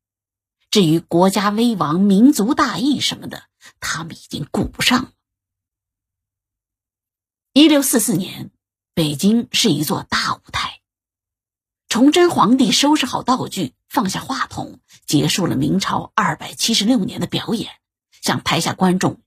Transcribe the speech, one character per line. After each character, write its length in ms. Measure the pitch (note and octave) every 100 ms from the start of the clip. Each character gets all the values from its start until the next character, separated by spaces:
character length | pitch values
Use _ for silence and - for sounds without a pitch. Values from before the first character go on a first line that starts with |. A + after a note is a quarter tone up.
| _ _ _ _ _ _ _
至 120 | -
于 160 | E3 E3
国 300 | - E3+ F#3+
家 220 | G3 G3
危 260 | G#3 A#3+ G3+
亡、 240 | D3 E3
民 320 | G3+ F#3+ B3+
族 220 | D4 G#3
大 240 | D4+ C#4 F3
义 220 | C4+ B3
什 180 | - -
么 80 | -
的， 240 | - - _ - _
他 220 | - D#3
们 140 | D#3+ -
已 40 | -
经 180 | - D3
顾 160 | G#3+ -
不 140 | -
上 220 | - B3
了。 100 | - _ _ _ _ _ _ _ _ _ _ _ _ _ _ _ _ _ _ _ _ _ _ _ _
一 160 | C4 D#4
六 140 | D4
四 180 | C#4 B3
四 160 | - F3
年， 340 | F3+ C#3 B2 _ _ _ _
北 200 | - D3+
京 320 | C#3+ G3 A#3 -
是 180 | - A3
一 140 | C#3+
座 200 | D#3 F#3
大 300 | - - -
舞 60 | - -
台。 280 | - - - _ _ _ _ _ _ _ _ _ _ _
崇 200 | A3 C#4
祯 200 | F4 F4
皇 260 | - E3+ C4
帝 160 | A3+
收 240 | - C#4+ D4+
拾 80 |
好 180 | B3+ D3+
道 260 | - B3+ -
具， 260 | - F3+ - _
放 180 | - G3
下 120 | E3
话 260 | - C4 -
筒， 340 | - - - _ -
结 240 | - D3 D3+
束 180 | - D#3+
了 100 | C#3+
明 220 | C3 F3+
朝 320 | - F#3 E3+
二 220 | - F#3+ -
百 180 | -
七 180 | - -
十 140 | A3+ G#3
六 180 | B3+
年 160 | F#3 -
的 60 | F3
表 260 | - -
演， 180 | G#3 - - _ _ _ _
向 200 | - F3
台 200 | - E3
下 100 | D#3+
观 260 | - F#3 F#3
众 220 | F#3 -